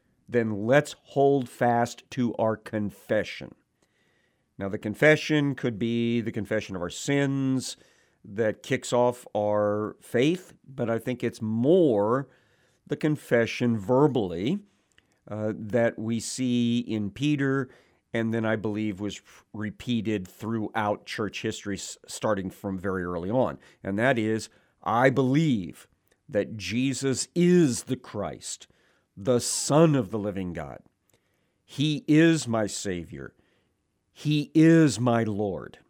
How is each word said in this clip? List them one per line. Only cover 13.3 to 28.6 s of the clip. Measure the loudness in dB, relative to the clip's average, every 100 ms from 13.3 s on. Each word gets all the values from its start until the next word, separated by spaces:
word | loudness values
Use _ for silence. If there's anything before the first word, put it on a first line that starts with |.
| 2 2 0 0 0
verbally, | 2 4 4 2 -2 -2 -2 -4 -6 _ _ _ _ _ -12
uh, | -6 -4 -6
that | -2 2 2 0
we | -4 -4
see | -4 -6 -2 0 2 0
in | -2 -4 -4
Peter, | -2 -2 0 0 -2 -4 -12 _ _ _
and | -4 -2
then | -2
I | 0
believe | -2 -2 -4 -4 -4
was | -8 -8
f-, | _ -20 _
repeated | -8 -8 -8 -4 -4 -2 -4 -6
throughout | -10 -6 -4 -4 -2 -2 -2 -6
church | -6 -6 -6
history, | -8 -8 -8 -8
s-, | -8 -16 -16
starting | -6 -2 -2 -4
from | -8 -8 -6
very | -4 -4
early | -4 -4 -2
on. | 0 -2 -4 -16 _
And | -6 -2
that | 0 0
is, | 0 -2 -6 _ _ _
"I | -2 4 4
believe | 4 2 2 2 0 -4 -12 -20 _ _ _ _
that | -4 -4 -6
Jesus | -6 -2 -2 -2 -2 -2 -2
is | 2 6 6 6 2
the | -4 -8
Christ, | -6 -8 -8 -8 -12 -14